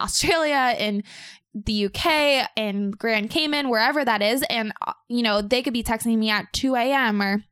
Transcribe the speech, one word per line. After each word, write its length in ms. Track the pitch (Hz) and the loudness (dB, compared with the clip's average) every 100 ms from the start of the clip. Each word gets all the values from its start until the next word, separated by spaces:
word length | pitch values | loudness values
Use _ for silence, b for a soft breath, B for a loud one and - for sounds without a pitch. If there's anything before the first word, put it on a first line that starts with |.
Australia, 720 | - - 302 330 302 277 254 233 | -4 0 2 2 2 2 2 0
in 280 | 208 208 B B B B _ 214 | -2 -4 B B B B _ -10
the 160 | 208 | -4
U 160 | 208 202 | -2 -2
K, 560 | - 339 311 294 269 240 - | -2 0 2 4 2 0 -4
in 340 | 214 202 202 | -4 -2 -4
Grand 400 | 208 226 214 214 | -2 -2 0 0
Cayman, 400 | 330 311 294 269 | -2 0 0 0
wherever 340 | 220 240 302 | 2 2 2
that 180 | 247 208 | 0 2
is. 200 | 208 262 302 | 2 0 0
And, 220 | 233 220 - | -2 -4 -6
uh, 80 | - - - | -8 -8 -6
you 140 | 240 | 0
know, 180 | 233 208 | 2 0
they 220 | 208 254 | 0 0
could 100 | 269 | 0
be 120 | 233 | -2
texting 340 | 226 226 233 226 | -2 -2 0 2
me 100 | 220 | 2
at 240 | 208 - | 0 -2
two 220 | - 262 | -4 0
A 180 | 254 247 | 0 2
M 300 | 277 240 208 | 2 2 2
or 220 | 196 202 - | 0 0 -4